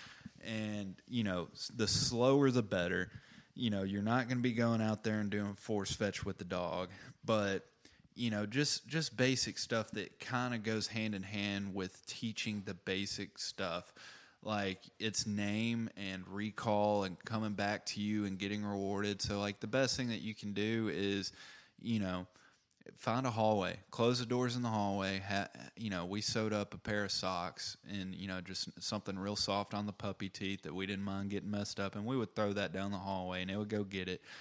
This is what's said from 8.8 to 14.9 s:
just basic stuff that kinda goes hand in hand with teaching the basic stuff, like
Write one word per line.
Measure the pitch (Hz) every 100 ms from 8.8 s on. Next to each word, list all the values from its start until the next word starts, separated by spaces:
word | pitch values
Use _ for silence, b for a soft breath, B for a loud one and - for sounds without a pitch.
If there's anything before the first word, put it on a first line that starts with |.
| -
just | 156 151 107
basic | 127 127 - -
stuff | - 113 107
that | 107 92 -
kinda | - 127 123 117
goes | 107 110 -
hand | 110 110 98
in |
hand | 98 101 101 98 98
with | 98 92 - -
teaching | - 113 - 113 104 98
the | 90
basic | - 95 101 - 98 -
stuff, | - - 92 87 - - B B B B
like | 107 104 98 92 -